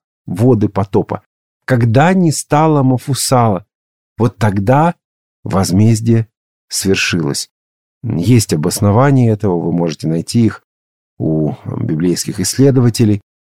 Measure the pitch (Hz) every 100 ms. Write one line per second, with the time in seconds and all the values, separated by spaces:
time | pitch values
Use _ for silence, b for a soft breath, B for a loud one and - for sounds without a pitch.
0 | _ _ - 90 123 113 104 98 98 104
1 | - - _ _ _ _ - 123 120 127
2 | 170 190 170 - - 151 160 147 131 127
3 | - 131 - 127 113 92 - _ _ _
4 | _ - 120 - 110 98 98 139 170 -
5 | _ _ _ _ 110 95 85 95 110 110
6 | 113 113 110 _ _ _ _ - 95 95
7 | - 90 71 71 - _ _ _ _ _
8 | 113 82 98 123 - 80 87 - 101 107
9 | 143 135 113 104 104 87 85 87 85 73
10 | 80 82 - 120 107 - _ _ _ _
11 | _ - 78 78 76 - - - - 78
12 | 87 82 - - 92 - 139 131 120 -
13 | 107 98 - _